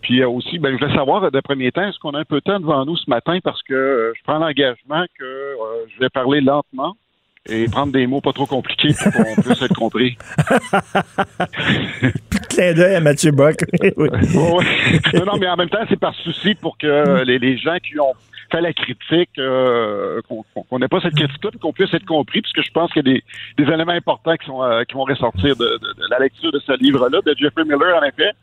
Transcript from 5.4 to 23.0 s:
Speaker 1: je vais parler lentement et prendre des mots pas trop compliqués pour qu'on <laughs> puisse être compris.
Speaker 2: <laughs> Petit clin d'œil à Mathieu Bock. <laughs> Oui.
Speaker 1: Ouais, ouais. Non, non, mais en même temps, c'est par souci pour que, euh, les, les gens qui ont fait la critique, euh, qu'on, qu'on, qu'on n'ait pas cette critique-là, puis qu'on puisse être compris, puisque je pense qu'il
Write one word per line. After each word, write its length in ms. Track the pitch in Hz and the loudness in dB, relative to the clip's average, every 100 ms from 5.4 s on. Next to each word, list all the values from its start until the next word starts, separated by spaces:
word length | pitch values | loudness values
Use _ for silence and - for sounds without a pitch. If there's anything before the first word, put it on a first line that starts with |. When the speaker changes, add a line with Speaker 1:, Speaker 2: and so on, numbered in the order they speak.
| 139 135 110 117 113 | -10 -8 -8 -8 -10
Speaker 1:
je 40 | - | -4
vais 100 | 131 | -2
parler 300 | - 127 143 | 0 2 2
lentement 540 | 135 147 - 131 147 208 _ _ _ _ - | 4 2 -2 -6 -6 -8 _ _ _ _ -6
et 180 | 113 113 | -2 0
prendre 220 | 107 143 | 0 0
des 160 | 135 123 | 0 0
mots 120 | 135 | 0
pas 120 | 139 | -2
trop 140 | - 139 | -2 -2
compliqués 420 | 135 - - 151 151 | -2 -4 -2 0 2
pour 120 | - | 2
qu'on 280 | - 220 110 | 2 0 2
<laughs> 0 | |
puisse 200 | 123 123 | 2 0
être 140 | 127 - | 0 0
compris. 400 | 113 107 123 123 - - | -2 0 -2 -2 -10 -4
Speaker 2:
<laughs> 0 | - 247 - 202 - 208 - - 196 - 180 - - 190 123 - 127 - - | 0 0 2 -2 0 -4 -4 -6 -6 -4 -6 -4 -2 -2 -4 -2 -2 -2 -4
Petit 180 | - - - | -6 -2 0
clin 160 | 180 | 2
d'œil 240 | 160 180 190 | 6 4 6
à 40 | |
Mathieu 300 | 156 143 165 | 4 4 4
Bock. 260 | 139 143 156 170 | 6 4 4 -2
<laughs> 240 | 180 196 - | 2 2 2
Oui. 120 | 151 | 0
Speaker 1:
Ouais, 0 | |
ouais. 1080 | - - 165 165 175 - - - 165 - 170 | 2 2 4 4 2 2 0 2 2 4 2
Non, 60 | 185 | 2
non, 100 | 202 | 0
mais 80 | 180 | 0
en 60 | 175 | 0
même 120 | 175 | 0
temps, 160 | 202 220 | 0 0
c'est 120 | 196 | 0
par 140 | 175 - | 0 -4
souci 400 | - 156 180 214 | -8 -2 -2 0
pour 200 | 165 - | -4 -4
que, 80 | 151 | 2
euh, 360 | 143 147 135 | 4 4 4
les, 140 | 127 123 | 4 2
les 180 | 123 127 | 2 0
gens 180 | 123 175 | 0 -4
qui 200 | - 151 | -6 -2
ont 140 | 139 127 _ - - | -2 -2 _ -20 -6
fait 100 | 165 | -2
la 120 | 170 | -2
critique, 580 | 156 - 180 - 160 175 - | -4 -6 -8 0 0 0 -2
euh, 800 | 135 127 127 120 110 101 95 85 - | -2 2 2 2 0 -2 -4 -6 -8
qu'on, 160 | 117 110 | -14 -12
qu'on, 80 | - | -14
qu'on 140 | - 127 | -8 -4
n'ait 100 | 127 | 0
pas 120 | 185 | 0
cette 140 | 180 | 0
critique-là, 360 | 151 143 139 202 | 0 -2 -4 -10
puis 80 | - | -6
qu'on 120 | 165 | -8
puisse 200 | - 190 | -2 0
être 100 | 165 | 0
compris, 380 | - 160 135 208 | -2 -2 0 -4
puisque 200 | - - 143 | -4 -6 -2
je 40 | |
pense 200 | - 170 | 0 0
qu'il 140 | - | 0